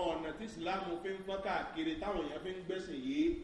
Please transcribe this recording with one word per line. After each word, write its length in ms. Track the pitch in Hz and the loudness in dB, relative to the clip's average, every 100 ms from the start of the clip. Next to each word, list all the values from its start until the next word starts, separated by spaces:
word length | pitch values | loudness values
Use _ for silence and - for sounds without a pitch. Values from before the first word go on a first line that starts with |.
| 165 | 4
ọ̀nà 240 | 160 160 | 2 -2
tí 120 | 156 | -4
Ìsìláàmù 480 | 220 165 170 196 180 165 | -6 -4 0 0 0 -2
fi 100 | 190 | -2
ń 100 | 190 | -4
fọ́n 200 | 190 190 | -2 -2
káàkiri, 500 | 196 165 - 160 160 156 | 0 0 0 0 0 0
táwọn 260 | 202 180 | 0 0
èèyàn 200 | 147 - | 0 -2
fi 80 | 185 | -4
ń 100 | 185 | -4
gbẹ̀sìn 400 | 175 185 175 139 | -2 -2 -2 -2
yìí, 240 | 131 147 170 - | 2 4 6 4